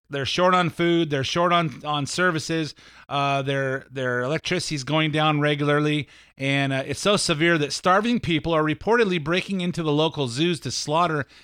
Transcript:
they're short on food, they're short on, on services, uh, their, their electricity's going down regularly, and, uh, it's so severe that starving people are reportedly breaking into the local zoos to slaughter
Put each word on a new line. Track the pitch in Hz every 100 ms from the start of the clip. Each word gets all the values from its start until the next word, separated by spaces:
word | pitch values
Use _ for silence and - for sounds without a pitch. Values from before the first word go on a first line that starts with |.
| -
they're | 143
short | 131 - 180
on | 180 170
food, | - 170 170 165
they're | 143
short | 127 175 175
on, | 175 165 120
on | 147 147 139
services, | - 180 160 - 165 151 - - - -
uh, | 139 139 139
their, | 135 139 135 131 -
their | 131 127 123
electricity's | 123 156 - 180 - 151
going | 127 156 156
down | 151 156 151
regularly, | 147 147 147 147 151 151 - - - -
and, | 135 139 139
uh, | 135 135
it's | 135
so | 196 202
severe | - 156 170 170
that | 143
starving | - 185 185 220 240
people | - 160 156
are | 160
reportedly | 156 151 - 233 220 180
breaking | 147 175 185 196
into | 180 170
the | 160
local | 147 160 147 135
zoos | 117 170 165
to | 131
slaughter | - - 151 175 156 127 -